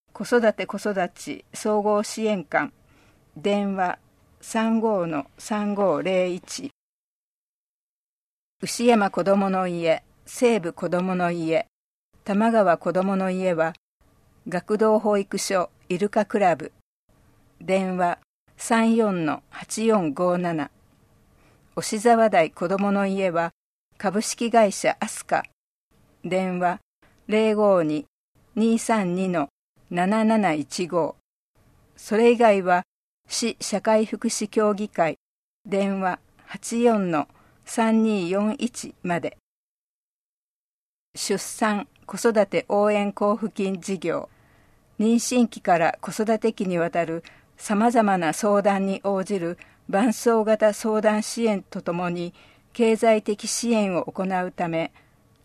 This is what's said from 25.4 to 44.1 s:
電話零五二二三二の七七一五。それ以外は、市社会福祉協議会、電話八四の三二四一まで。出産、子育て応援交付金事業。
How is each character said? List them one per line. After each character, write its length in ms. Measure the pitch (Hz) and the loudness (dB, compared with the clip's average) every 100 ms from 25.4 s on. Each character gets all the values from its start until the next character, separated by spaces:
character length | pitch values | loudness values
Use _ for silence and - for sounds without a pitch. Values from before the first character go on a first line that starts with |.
| - _ _ _ _ _ _ _ | -4 _ _ _ _ _ _ _
電 340 | 175 185 185 180 | -4 -2 -2 -2
話 220 | 175 180 _ _ _ _ - | -2 -4 _ _ _ _ -4
零 260 | 214 220 | 0 2
五 300 | 214 208 185 | 2 4 4
二 220 | 156 151 - _ _ _ _ - | 2 -2 -6 _ _ _ _ 0
二 240 | 226 226 | 2 2
三 340 | - 226 180 | 2 0 0
二 160 | 180 190 | -2 -2
の 200 | 170 139 _ _ _ - | -2 -4 _ _ _ -8
七 340 | 175 180 220 | -2 0 2
七 300 | 220 226 190 | 2 2 2
一 340 | 151 143 - 175 | 0 -4 -6 -4
五。 280 | 175 151 - _ _ _ _ _ _ _ _ | -2 -2 -6 _ _ _ _ _ _ _ _
そ 200 | - 214 | -4 4
れ 160 | 233 | 4
以 60 | 233 | 6
外 240 | 226 202 | 6 4
は、 220 | 180 180 - _ _ _ - | 4 0 0 _ _ _ -12
市 300 | - 233 - | -6 -4 -6
社 220 | - 196 | -6 -4
会 240 | 220 220 220 | 2 2 2
福 240 | 214 226 | -2 -4
祉 180 | - 214 | -4 -4
協 260 | 226 214 | 0 2
議 140 | 202 208 | 0 -4
会、 300 | - 165 - _ _ _ _ 208 | -2 -2 -2 _ _ _ _ -6
電 340 | 196 196 196 | -2 -2 -2
話 200 | 190 - _ _ - | -4 -4 _ _ -18
八 360 | 208 - 233 | -14 -6 2
四 300 | 240 214 185 | 2 2 0
の 160 | 156 143 _ _ _ - | -2 -4 _ _ _ -10
三 380 | - 226 220 | -2 2 4
二 260 | 220 208 170 | 2 0 0
四 220 | 190 214 | 0 -2
一 420 | 269 226 - - - | -2 -6 -8 -16 -10
ま 160 | 180 170 | -4 -4
で。 180 | 143 - _ _ _ _ _ _ _ _ _ _ _ _ _ _ _ _ _ | -4 -12 _ _ _ _ _ _ _ _ _ _ _ _ _ _ _ _ _
出 240 | - - 196 | -12 -4 -4
産、 500 | - - 220 208 - _ - | -6 -2 -2 -2 -6 _ -14
子 120 | 190 | -2
育 300 | 240 220 196 | 0 2 2
て 180 | 175 - | 0 0
応 200 | 202 208 | 2 2
援 240 | 208 202 - | 2 -2 -2
交 220 | 208 208 | 0 0
付 160 | 214 | -4
金 260 | - 196 190 | -4 -4 -4
事 200 | 175 190 | -6 -6
業。 300 | 165 | -4